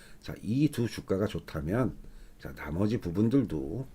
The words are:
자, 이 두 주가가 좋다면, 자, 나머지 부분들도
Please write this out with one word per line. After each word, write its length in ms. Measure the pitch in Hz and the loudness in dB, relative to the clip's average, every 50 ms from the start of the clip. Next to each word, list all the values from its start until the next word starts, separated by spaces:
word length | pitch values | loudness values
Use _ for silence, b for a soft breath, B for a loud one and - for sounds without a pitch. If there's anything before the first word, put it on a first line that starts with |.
| b b b b | b b b b
자, 120 | - - - - | -10 -10 -10 -6
이 300 | - 98 117 139 156 151 | -4 0 2 4 4 4
두 180 | - 120 120 - | 4 0 0 -2
주가가 380 | - - - - 98 95 104 | -2 -6 -2 0 0 2 2
좋다면, 680 | 101 - - - - - 78 71 80 101 127 120 85 - - b b b b b b b - | 0 -2 -6 -8 -6 -6 -4 -2 0 2 2 2 2 0 -4 b b b b b b b -14
자, 160 | - - - | -14 -12 -10
나머지 440 | - - 73 78 90 107 107 120 - | -10 -6 -4 0 2 2 2 2 0
부분들도 880 | - 87 82 101 110 117 135 139 113 82 82 73 67 71 92 123 135 - | 0 0 2 4 4 6 6 4 4 2 0 -2 -2 -4 -4 -6 -6 -6